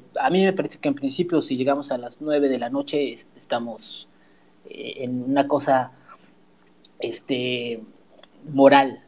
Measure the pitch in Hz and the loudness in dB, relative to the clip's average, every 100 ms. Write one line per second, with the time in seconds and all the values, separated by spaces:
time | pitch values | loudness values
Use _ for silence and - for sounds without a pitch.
0 | - - 143 180 190 190 - - 147 139 | -8 -2 0 2 2 0 -6 -6 -6 -4
1 | 139 139 175 156 - 127 131 139 139 123 | -4 -4 0 0 0 -2 0 0 -2 -6
2 | 135 - 151 147 139 240 240 277 277 147 | -8 -10 -2 0 2 0 -4 -6 -4 -4
3 | 131 - - - - 123 117 110 - - | -4 -8 -20 -20 -6 -6 -6 -12 -16 -20
4 | - _ _ _ _ _ - - - - | -20 _ _ _ _ _ -18 -14 -12 -10
5 | 123 123 127 139 143 147 147 131 123 - | -8 -6 0 0 2 0 2 2 0 -10
6 | - - - _ _ _ _ _ _ - | -20 -20 -20 _ _ _ _ _ _ -10
7 | - - - 127 127 123 120 113 110 - | -8 -8 -6 -4 -2 -4 -6 -8 -12 -20
8 | _ - - - 147 135 135 139 135 117 | _ -20 -20 -20 -4 6 8 8 6 -2